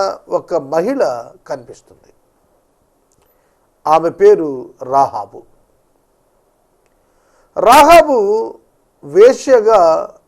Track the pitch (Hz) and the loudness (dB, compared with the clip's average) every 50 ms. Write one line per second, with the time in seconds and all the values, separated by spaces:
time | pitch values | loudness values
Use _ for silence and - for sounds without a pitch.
0 | 196 196 196 - - - 170 170 139 - 180 160 139 135 151 165 175 220 277 285 | -2 -4 -6 -10 -10 -10 -8 -8 -8 -6 -8 -8 -6 -6 -6 -4 -4 -4 -4 -4
1 | 190 151 127 117 117 127 - _ _ - 156 135 120 117 104 - _ _ 95 _ | -4 -4 -6 -8 -12 -18 -20 _ _ -14 -14 -14 -14 -20 -20 -20 _ _ _ _
2 | _ _ _ _ _ _ _ _ _ _ _ _ _ _ _ _ _ _ _ _ | _ _ _ _ _ _ _ _ _ _ _ _ _ _ _ _ _ _ _ _
3 | _ _ _ _ _ _ _ _ _ _ _ _ _ _ _ _ _ 156 156 165 | _ _ _ _ _ _ _ _ _ _ _ _ _ _ _ _ _ -2 -2 0
4 | 160 170 - - 196 208 208 175 165 151 135 127 123 - - _ 131 127 131 139 | 0 -4 -2 2 2 4 4 2 0 -6 -8 -10 -14 -18 -20 _ -12 -4 -2 0
5 | - - 113 110 101 98 - 104 - _ _ _ _ _ _ _ _ _ _ _ | 0 0 -4 -8 -12 -14 -18 -20 -20 _ _ _ _ _ _ _ _ _ _ _
6 | _ _ _ _ _ _ _ _ _ _ _ _ _ _ _ _ _ _ _ _ | _ _ _ _ _ _ _ _ _ _ _ _ _ _ _ _ _ _ _ _
7 | _ _ _ _ _ _ _ _ _ _ _ - 180 208 240 294 285 294 339 339 | _ _ _ _ _ _ _ _ _ _ _ -2 0 2 4 4 6 6 6 6
8 | 311 302 277 240 202 196 208 220 226 226 - - _ _ _ _ _ _ _ _ | 6 4 0 -2 -2 -2 -2 -4 -6 -8 -12 -18 _ _ _ _ _ _ _ _
9 | - 143 143 180 214 254 262 254 - 285 262 240 208 220 226 202 175 165 160 165 | -20 -4 2 4 4 4 4 0 -2 -2 0 0 2 2 2 2 2 2 0 -2
10 | - - - _ _ | -6 -10 -16 _ _